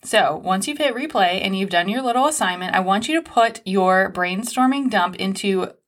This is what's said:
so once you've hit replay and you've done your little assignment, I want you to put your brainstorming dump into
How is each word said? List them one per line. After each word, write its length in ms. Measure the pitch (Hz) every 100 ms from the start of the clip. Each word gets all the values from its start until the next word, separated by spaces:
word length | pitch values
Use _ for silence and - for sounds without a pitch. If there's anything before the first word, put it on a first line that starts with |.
so 320 | - 220 147 156
once 240 | 180 190 202
you've 120 | 294
hit 160 | 285 233
replay 440 | 302 233 180 185
and 160 | 190 190
you've 120 | 190
done 180 | 175 180
your 140 | 240
little 260 | 254 247 285
assignment, 480 | 302 196 180 180 185
I 60 |
want 260 | 185 196 226
you 80 | 320
to 160 | 320
put 300 | - 226 226 -
your 460 | 190 185 185 190
brainstorming 800 | 185 180 185 240 - 262 277 262
dump 260 | 208 175 180
into 560 | 190 196 202 190 185 -